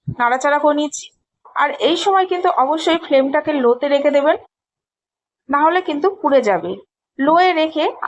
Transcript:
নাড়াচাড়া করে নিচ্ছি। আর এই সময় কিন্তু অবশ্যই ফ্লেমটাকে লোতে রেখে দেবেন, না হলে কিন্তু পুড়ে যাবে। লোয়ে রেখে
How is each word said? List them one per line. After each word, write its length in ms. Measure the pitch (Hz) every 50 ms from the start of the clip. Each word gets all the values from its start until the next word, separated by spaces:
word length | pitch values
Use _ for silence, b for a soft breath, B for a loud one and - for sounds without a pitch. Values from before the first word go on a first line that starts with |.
| - - - -
নাড়াচাড়া 400 | 240 240 254 262 285 285 294 294 294
করে 120 | 294 294 294
নিচ্ছি। 260 | 302 285 - - - - _ _ _ _ _ _ _ - - -
আর 60 | 285 294 - - 214 277
এই 80 | 339 330 -
সময় 220 | 403 381 381 381 370
কিন্তু 160 | 370 359 370 359 - -
অবশ্যই 380 | 262 277 311 320 320 339 320 330 330
ফ্লেমটাকে 480 | - 285 269 262 277 277 294 294 311 302 277 247
লোতে 220 | 233 240 247 285 285 277
রেখে 160 | 285 285 294 277
দেবেন, 200 | 285 277 311 349 - - _ _ _ _ _ _ _ _ _ _ _ _ _ _ _ _ _ _ _ _ -
না 100 | 277 285 302
হলে 140 | 320 349 370 359 339
কিন্তু 180 | 294 285 349 392 392 -
পুড়ে 200 | - 285 277 262 220 208
যাবে। 240 | 185 165 170 180 190 - - _ _ _ _ _ _ -
লোয়ে 320 | 269 294 320 349 370 370 349 311
রেখে 240 | 320 320 320 302 320 427 - - -